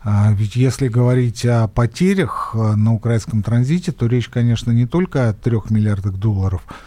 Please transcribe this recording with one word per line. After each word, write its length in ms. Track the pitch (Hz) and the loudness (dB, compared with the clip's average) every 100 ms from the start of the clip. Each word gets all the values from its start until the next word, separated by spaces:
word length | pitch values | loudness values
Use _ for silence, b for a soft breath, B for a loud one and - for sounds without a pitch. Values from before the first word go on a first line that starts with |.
а, 300 | 104 104 107 | -2 2 2
ведь 240 | 104 107 123 | 2 0 0
если 320 | 131 117 131 | 0 0 -2
говорить 560 | 117 123 127 123 104 | 2 2 2 0 -2
о 240 | 120 117 110 | 0 2 0
потерях, 840 | - 120 - 185 196 147 - - | 0 -2 0 0 2 0 -4 -6
э, 200 | 110 110 | -2 0
на 200 | 107 110 | 2 2
украинском 480 | 113 117 117 - 110 | 2 0 -2 0 -4
транзите, 500 | 104 117 123 175 170 | 0 0 2 0 -2
то 140 | - 120 | -2 0
речь, 220 | 123 117 | 0 -2
конечно, 400 | 127 117 117 - | -2 0 0 0
не 160 | 117 123 | 0 2
только 420 | 170 185 143 120 | 0 -2 0 0
о 60 | |
трех 340 | 101 - 113 107 | 0 -2 -2 0
миллиардах 460 | 110 107 101 98 | 0 0 0 -4
долларов, 480 | 95 110 101 95 90 - B | -2 -2 0 -2 -4 -8 B